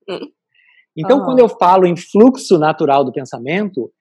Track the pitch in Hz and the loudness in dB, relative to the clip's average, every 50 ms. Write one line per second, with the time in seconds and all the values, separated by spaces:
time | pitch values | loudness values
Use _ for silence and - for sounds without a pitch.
0 | _ - 185 - - 294 _ _ _ _ _ _ _ _ _ _ _ _ - 160 | _ -14 -12 -12 -12 -16 _ _ _ _ _ _ _ _ _ _ _ _ -12 -8
1 | 165 190 254 285 277 269 254 254 240 220 - - 190 175 185 190 185 180 175 165 | -2 0 0 0 0 -2 2 2 2 2 2 0 2 4 4 4 4 2 0 -2
2 | - - - 202 220 262 262 - - - 196 160 151 156 156 - 165 139 135 139 | -8 -4 2 4 4 4 4 0 -2 0 0 0 2 0 -2 -2 0 0 2 0
3 | 143 127 - 151 131 - - 123 117 131 165 196 214 196 185 135 113 - _ _ | 0 -2 -4 -10 -12 -12 -14 -14 -10 -6 -6 -6 -6 -6 -8 -10 -12 -12 _ _